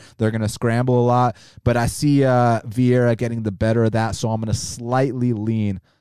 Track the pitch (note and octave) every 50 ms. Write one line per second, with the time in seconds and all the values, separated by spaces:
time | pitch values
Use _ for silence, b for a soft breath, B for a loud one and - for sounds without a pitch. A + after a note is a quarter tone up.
0 | B B B B A2+ A2 A2 A2 A2 G#2+ - - - A#2 A2+ A#2+ B2+ B2+ B2 B2
1 | A#2+ A#2+ A#2+ B2 B2 A#2 - B B B B B B B2 A#2+ A#2+ A#2 A#2 - -
2 | D3 D3 C#3+ C#3 C3+ C3 B2+ B2 B2 A#2+ A#2 G#2+ - A#2+ G2 B2+ B2+ B2 B2 B2
3 | A#2+ A#2+ A#2 - B2+ A#2 A#2 A2+ A2 G#2+ G2 - A2 A2 A2+ A#2 A2+ A2 A2 A2+
4 | A2+ A2 - - - A2+ A2 A2 A2 A2 G#2 - - - - B2 A#2+ A#2+ B2 C3
5 | C3+ C3+ A#2+ B2+ B2 B2 A#2 G#2 G#2+ A2 A2+ A2 G#2+ G2+ G2 F2+ - _ _ _